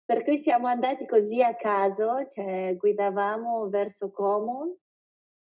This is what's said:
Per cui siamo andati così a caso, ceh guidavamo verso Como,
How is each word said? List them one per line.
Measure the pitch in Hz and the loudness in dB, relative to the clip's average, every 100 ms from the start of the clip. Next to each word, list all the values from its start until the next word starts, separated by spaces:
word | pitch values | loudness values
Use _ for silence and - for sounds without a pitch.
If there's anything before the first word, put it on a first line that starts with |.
| - | -2
Per | 226 | 0
cui | 262 294 | 2 2
siamo | 311 240 247 | 2 2 2
andati | 240 254 269 - | 0 0 -2 2
così | 226 208 240 | 2 4 4
a | 240 226 | 2 2
caso, | 214 196 196 190 220 254 269 | 0 2 2 0 0 -2 -4
ceh | - 196 185 185 185 | -6 -6 -4 -4 0
guidavamo | 208 202 202 196 202 220 233 233 208 | 0 2 0 0 -2 -2 -4 -4 -2
verso | 202 208 - 196 | -2 -2 -4 -10
Como, | - 202 208 220 262 330 370 _ _ _ _ _ _ | -4 0 0 -2 -6 -8 -10 _ _ _ _ _ _